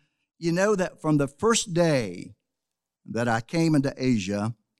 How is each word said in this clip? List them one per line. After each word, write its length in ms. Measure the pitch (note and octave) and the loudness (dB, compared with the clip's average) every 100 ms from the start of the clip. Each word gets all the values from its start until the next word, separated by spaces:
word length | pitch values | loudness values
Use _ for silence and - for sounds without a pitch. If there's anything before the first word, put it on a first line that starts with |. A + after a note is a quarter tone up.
| _ _ _ - | _ _ _ -8
You 140 | E3 | -4
know 240 | E3+ G#3 G3 | 0 2 0
that 240 | E3+ - | -2 -4
from 160 | D#3 D3+ | 0 0
the 120 | C#3 | 0
first 440 | - A3 A3 - | -2 0 0 0
day 640 | E3 E3+ C3+ G2+ F2 - - _ _ _ _ _ _ - | 0 2 2 -2 -8 -16 -20 _ _ _ _ _ _ -8
that 180 | A2 A#2+ | -4 0
I 120 | A2+ | -2
came 340 | - E3 E3 | -2 0 2
into 200 | D3+ C3+ - | 2 0 -2
Asia, 580 | B2+ A2+ F#2 G2+ A2 - _ | 0 0 -2 -4 -4 -6 _